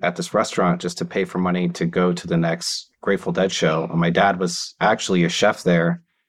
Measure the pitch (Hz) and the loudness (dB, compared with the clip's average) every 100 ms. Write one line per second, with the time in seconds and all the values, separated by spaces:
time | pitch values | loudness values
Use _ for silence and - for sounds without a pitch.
0 | 90 87 87 104 113 - 90 87 90 - | -4 -4 -2 0 0 0 0 0 -4 -6
1 | 87 - 92 92 92 90 87 87 85 92 | -4 -2 -2 -2 0 0 -2 -2 -2 2
2 | 90 87 - - - - - - - _ | 2 0 -2 0 0 -2 -6 -8 -12 _
3 | - 95 95 87 95 - 85 80 80 82 | -2 0 0 0 0 0 0 0 0 0
4 | 85 90 98 90 90 - - - 98 110 | 2 4 2 2 -2 -4 -10 -2 0 0
5 | - 92 85 - 104 - 95 85 85 85 | 0 2 2 2 2 2 2 2 2 -2
6 | _ _ | _ _